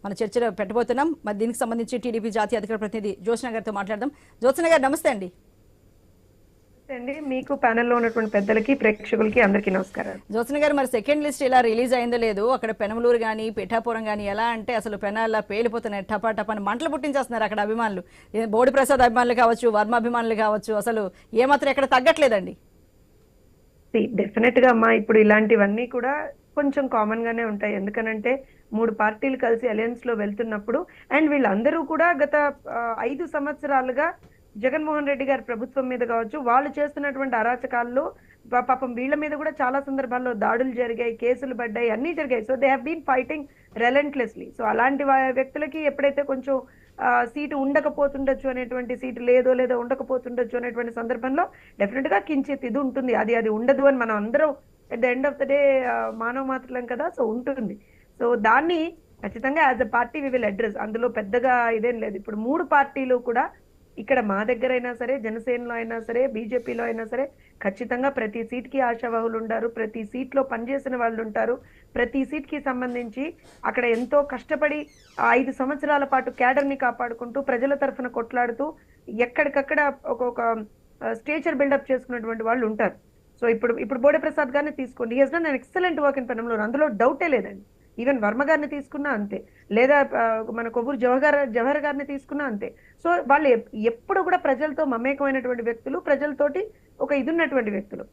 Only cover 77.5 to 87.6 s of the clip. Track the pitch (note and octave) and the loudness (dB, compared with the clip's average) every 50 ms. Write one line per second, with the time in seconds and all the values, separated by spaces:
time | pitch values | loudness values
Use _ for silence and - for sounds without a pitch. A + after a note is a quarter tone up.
77.5 | B3+ A#3 B3 C#4 C#4+ C#4 C#4+ B3+ C4+ - B3 B3 B3 - A3+ A3+ B3+ B3 B3 A#3+ | 0 0 0 0 0 0 0 -2 -2 -4 -8 -6 -6 -6 -6 -4 -2 -2 -2 -2
78.5 | A3+ A#3 C#4 D#4 D#4 - _ _ _ _ _ - A3 G#3+ A#3+ A#3+ - - D4+ D4 | -2 -4 -4 -6 -6 -12 _ _ _ _ _ -12 -2 -2 -2 -2 0 0 0 2
79.5 | D4 C#4+ C#4 - D#4 D4+ D4 C#4+ C4+ - - - B3 A#3 B3+ B3 A#3+ - A#3 A#3 | 0 -2 -2 0 0 2 2 0 0 -4 -6 -6 -4 -2 -2 -4 -2 -2 0 0
80.5 | A3+ A3 G#3+ G#3 _ _ _ _ _ _ - A3+ A3+ A3+ - - D4 D#4+ - E4+ | -2 -2 -6 -12 _ _ _ _ _ _ -6 -6 -6 -6 -4 -4 -4 -2 -2 -2
81.5 | D4+ C4 C#4+ C#4 C#4 C#4 C#4+ - C4 B3 B3 - B3 A#3+ A3 A3+ A3+ A3 A3+ A3+ | 2 2 2 2 2 0 0 0 -2 -2 -2 -6 -8 -8 -6 -6 -6 -4 0 0
82.5 | A#3 B3+ A#3+ A3 A3 G#3+ A3+ F#3 - - _ _ _ _ _ _ _ _ A#3+ A#3 | 0 2 0 -2 0 0 -2 -2 -2 -6 _ _ _ _ _ _ _ _ 0 2
83.5 | A#3 A3 B3 A#3 A#3 - - G#3 C4+ B3 A#3+ C#4+ D#4 D#4 - D#4 D4+ - D4 B3 | 2 2 0 -2 0 -2 -2 -4 -2 4 4 4 4 4 0 0 -2 -2 -2 0
84.5 | B3+ C#4+ D4 D4+ D4 - C4 B3 - - A#3+ A3+ A#3 C4 C#4 A#3+ C#4+ E4+ E4 D#4 | 0 -2 -2 -2 -6 -8 -10 -10 -6 -8 -6 -2 2 2 2 2 2 -2 0 0
85.5 | C#4 A#3+ - _ - F#4 F4+ F4+ E4 C#4+ D4 C#4+ C#4 C#4 B3 A#3+ A#3+ A3 A#3 A#3+ | -2 -4 -6 _ -2 0 0 0 0 2 2 2 0 0 -4 -4 -6 -6 -4 -4
86.5 | A#3 G#3+ G#3+ A3 A#3+ C#4 D4+ D4+ A3 F#3+ A3+ C4 D4 C4+ F#4 E4 C#4 A3 F#3+ G3+ | -2 -2 -2 -2 2 2 2 0 2 4 2 2 4 2 0 0 0 0 0 -4
87.5 | G3+ G3 | -12 -16